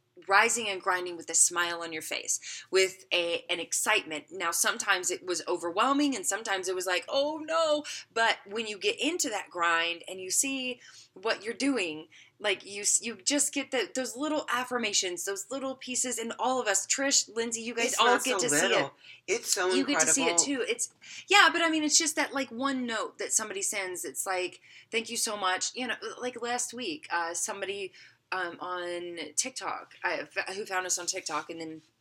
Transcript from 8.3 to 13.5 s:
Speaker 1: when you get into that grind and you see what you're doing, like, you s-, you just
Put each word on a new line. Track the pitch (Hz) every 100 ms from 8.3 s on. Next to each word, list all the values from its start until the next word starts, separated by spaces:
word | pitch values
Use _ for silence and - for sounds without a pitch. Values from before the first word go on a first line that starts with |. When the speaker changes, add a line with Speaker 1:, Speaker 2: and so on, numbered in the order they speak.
| - 196
Speaker 1:
when | 214 220
you | 202
get | 202 -
into | 277 359 277
that | 202 -
grind | 175 170 165 170 170 -
and | 190
you | 185
see | - 277 269 254 240 - - -
what | 190 214 -
you're | 208
doing, | 226 269 247 175 156 - - - -
like, | 208 185 196
you | 202
s-, | - -
you | 233 208
just | - 285 -